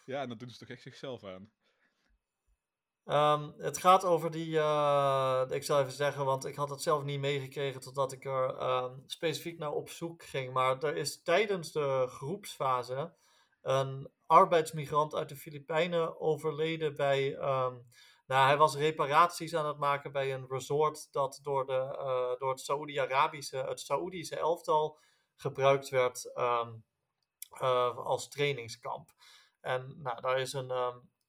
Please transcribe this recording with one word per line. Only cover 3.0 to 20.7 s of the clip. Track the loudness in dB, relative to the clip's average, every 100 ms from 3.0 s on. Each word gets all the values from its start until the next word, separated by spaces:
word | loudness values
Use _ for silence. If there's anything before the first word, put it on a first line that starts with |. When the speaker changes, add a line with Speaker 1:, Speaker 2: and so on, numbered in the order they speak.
| -2
Speaker 2:
Ehm, | 4 4 4 0 -8
het | -6 2
gaat | 6 6 6
over | 2 0
die, | -4 -2 2
eh, | 2 4 4 4 4 2 2 0 0
ik | -2
zal | 2 2
even | 2
zeggen, | 0 -2 0 0
want | -2 -4
ik | -6
had | -6
het | -4
zelf | 0 0
niet | 0 -2
meegekregen | -2 -2 -4 -6 -6 -6
totdat | -6 -2 -2
ik | -4 -4
er, | 0 0 0
ehm, | 0 0 -2 -8 -14
specifiek | -4 -2 -2 -6 -8
naar | -4
op | -4 -6
zoek | -8 -10 -10
ging. | -8 -6 -2
Maar | 2 2 2
er | 0 -2
is | -4 -4
tijdens | 2 2 4 -2 -4
de | -2 0 0 0
groepsfase | -4 -8 -8 -8 -4 0 0 -2 -6 -6 -10 _ _ _ _
een | 0 0 0 -6 -12 _ 6
arbeidsmigrant | 8 8 6 2 -4 -2 0 0 -2
uit | -6
de | -8
Filipijnen | -14 -14 -4 0 0 0 -2 -2
overleden | 0 0 -2 -2 -2 0 -2 0
bij, | 2 4 2 0
ehm, | 0 0 0 -4 -14 -20 -20 _ 0
nou, | 4 6
hij | 8
was | 6 4
reparaties | 0 0 2 6 6 2 -4 -4
aan | -2
het | -2
maken | -2 -2 -2
bij | -4 -2
een | -4 -6
resort | -8 -2